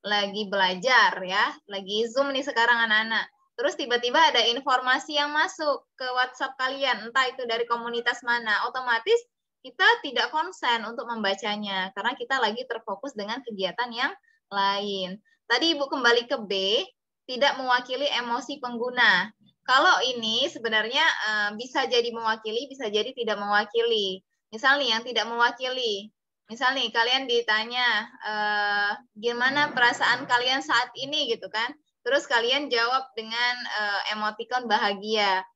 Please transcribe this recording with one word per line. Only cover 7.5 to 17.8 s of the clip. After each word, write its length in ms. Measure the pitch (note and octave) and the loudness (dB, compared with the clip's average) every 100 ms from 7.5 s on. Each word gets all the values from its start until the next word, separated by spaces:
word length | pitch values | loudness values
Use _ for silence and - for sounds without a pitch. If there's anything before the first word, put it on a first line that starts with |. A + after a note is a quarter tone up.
| A3+ | -2
komunitas 560 | A#3+ A#3 A#3 A#3 A#3+ A#3+ | 0 -2 -2 -2 -2 -2
mana, 480 | B3 A#3+ A3+ G3+ A3+ | -2 0 0 0 0
otomatis 480 | B3+ B3 A#3 - A#4 - _ _ _ | -4 -2 -2 4 2 2 _ _ _
kita 240 | C4 - G4 A#4 | -20 2 4 4
tidak 240 | D4 A#3+ A#3 | 0 -2 0
konsen 560 | D#4 F4 F4+ C4 A#3 | -2 -4 -4 0 0
untuk 240 | G#3+ A#3+ A3+ | -2 -8 -6
membacanya, 800 | A#3 G3+ G3+ G#3+ G#3 G#3 F#3+ F#3+ G3+ | -2 0 0 -2 -4 -4 -4 -4 -4
karena 160 | G#3+ | -4
kita 240 | C4+ A#3+ C4+ | -4 -2 0
lagi 320 | A3 A3+ - | 0 -2 -6
terfokus 480 | A4+ - G3 C#4+ G#3 | -8 -6 -8 -8 -8
dengan 240 | G#3 A#3+ | -6 -8
kegiatan 480 | C4 G3+ F#3 F3 A#3+ | -8 -4 -4 -2 -6
yang 240 | A#3 C#4 G4 _ _ _ | -2 -4 -4 _ _ _
lain. 640 | G3 G3 G3 G3+ G3 F#3 F#3+ _ _ _ | 0 0 0 -2 -4 -6 -8 _ _ _
Tadi 240 | A#3+ E4 | 0 2
Ibu 160 | D4 C#4 | 0 -2
kembali 400 | D#4 A#3+ A#3+ A#3+ | 2 4 4 2
ke 80 | C4+ | -6
B, 400 | G3+ G3 F#3+ A3+ F#4 _ _ _ | -2 -2 0 -2 -4 _ _ _
tidak 320 | - B3+ C#4 C4 | -12 0 0 0
mewakili 480 | B3+ B3 | 0 0